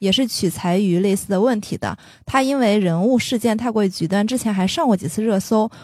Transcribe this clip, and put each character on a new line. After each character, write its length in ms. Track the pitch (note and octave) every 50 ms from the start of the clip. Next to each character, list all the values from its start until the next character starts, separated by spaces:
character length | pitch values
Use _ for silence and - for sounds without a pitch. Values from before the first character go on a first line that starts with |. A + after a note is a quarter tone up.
也 100 | - G3
是 160 | F#3+ A#3+ C4+
取 240 | A3+ - - - F3+
材 280 | E3 - - F3+ F3 F#3+
于 200 | G#3+ F#3+ E3+ F3
类 160 | F#3+ G3+ F#3+
似 140 | G3 - -
的 120 | F#3+ F3+
问 200 | G3+ B3+ B3+ G#3+
题 160 | - - -
的。 200 | - - G2+ E2+ - - - - - _
它 180 | - - C4 C4+
因 160 | C4 C#4 C#4
为 180 | B3+ G#3+ G3+ G#3+
人 220 | G3 F3+ E3 E3
物 160 | F#3 A#3 C4 A#3+
事 200 | - - C4+ A3+
件 180 | - A#3 G#3+
太 140 | A3 A#3 B3
过 140 | A3 A3 G#3
于 40 | F#3+
极 200 | F#3 - E3+ D#3+
端， 180 | F#3 G3+ G#3
之 100 | A3 B3+
前 160 | B3+ - A#3 G#3
还 140 | F#3+ F#3
上 200 | F#3 - - E4
过 100 | C4+ G#3+
几 100 | F3+ -
次 160 | D3 - - G#3+
热 160 | A#3 G#3 F#3+
搜。 320 | F#3+ - A3+ A3 G#3+ A#3 - -